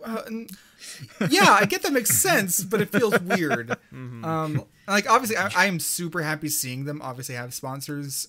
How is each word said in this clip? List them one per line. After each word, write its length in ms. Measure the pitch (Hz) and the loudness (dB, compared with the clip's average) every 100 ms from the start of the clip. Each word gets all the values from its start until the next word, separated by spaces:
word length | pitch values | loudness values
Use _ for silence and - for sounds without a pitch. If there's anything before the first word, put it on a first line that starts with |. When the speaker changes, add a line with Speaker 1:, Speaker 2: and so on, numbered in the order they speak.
| 226 | -6
Speaker 1:
uh, 160 | 220 - | -6 -6
n-, 200 | 226 233 180 - - - - 135 - 185 | -10 -10 -18 -20 -20 -18 -16 -12 -4 2
yeah, 280 | 339 370 202 | 6 8 8
I 60 | 208 | 6
get 160 | 370 | 0
that 100 | 359 | 0
makes 160 | 269 - - | 0 2 2
sense, 420 | 381 302 190 - | 4 2 2 -2
but 180 | 185 208 | 0 0
it 100 | 202 | 2
feels 280 | 202 220 208 | 2 4 2
weird. 480 | 175 214 156 160 117 247 | 2 0 0 -2 -2 -8
Speaker 2:
<laughs> 40 | _ | _
Mm-hmm. 320 | 131 123 117 135 | -14 -12 -10 -4
Speaker 1:
Um, 400 | 160 156 143 - _ - | -2 -2 -4 -6 _ -2
like, 220 | 202 - | 0 4
obviously, 280 | 247 240 214 | 4 4 0
I, 120 | 190 180 | 0 4
I 100 | 196 | 2
am 120 | 170 | 2
super 420 | - - 170 175 | -2 -4 -4 -4
happy 260 | 151 151 151 | -2 -2 -4
seeing 360 | 151 131 127 139 | -4 -4 -6 -6
them 160 | 147 | -8
obviously 340 | 131 123 127 123 | -10 -10 -10 -10
have 180 | 123 | -10
sponsors 720 | - 131 135 135 143 143 - | -10 -8 -8 -8 -8 -8 -8